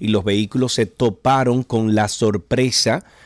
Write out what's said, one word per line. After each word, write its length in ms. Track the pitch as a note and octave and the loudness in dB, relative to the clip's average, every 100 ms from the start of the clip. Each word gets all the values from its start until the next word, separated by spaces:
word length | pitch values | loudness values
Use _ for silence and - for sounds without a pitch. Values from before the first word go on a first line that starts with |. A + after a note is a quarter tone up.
y 80 | G#2+ | -2
los 160 | G#2+ | -2
vehículos 480 | G2+ G2+ G#2+ B2+ B2+ | 0 -2 -2 -2 -2
se 140 | - A2 | -2 -4
toparon 760 | - B2 F#2+ B2+ C3+ B2 B2 | 0 -2 0 0 2 2 0
con 320 | B2+ A#2 A2 | -2 -2 0
la 140 | G#2+ G#2 | 2 0
sorpresa 960 | - A2 G2+ - B2+ B2+ - A2+ C3 - - | 0 0 0 -4 -2 0 0 0 -2 -6 -20